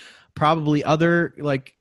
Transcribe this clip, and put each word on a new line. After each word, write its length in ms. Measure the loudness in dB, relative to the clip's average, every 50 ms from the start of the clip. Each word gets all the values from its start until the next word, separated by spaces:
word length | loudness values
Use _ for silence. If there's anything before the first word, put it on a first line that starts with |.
| -20 -20 -20 -20 _ _ -6
probably 480 | -2 0 0 0 0 0 0 0 0 0
other, 500 | 0 0 2 2 2 2 2 0 -2 -6
like, 380 | -8 -6 -4 -4 -4 -6 -10 _ _